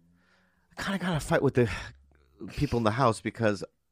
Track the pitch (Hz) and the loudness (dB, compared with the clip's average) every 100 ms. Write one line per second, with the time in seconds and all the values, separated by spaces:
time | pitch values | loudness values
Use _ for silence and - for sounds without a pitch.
0 | _ _ _ _ _ _ _ - - 196 | _ _ _ _ _ _ _ -10 -4 -4
1 | 185 156 - 165 135 - 117 - - - | -2 -2 0 2 2 2 2 0 -12 -18
2 | _ _ _ - 87 - 147 120 110 113 | _ _ _ -18 -10 -4 0 2 0 2
3 | 127 110 110 - 110 98 - _ _ | 2 2 -4 0 0 0 -6 _ _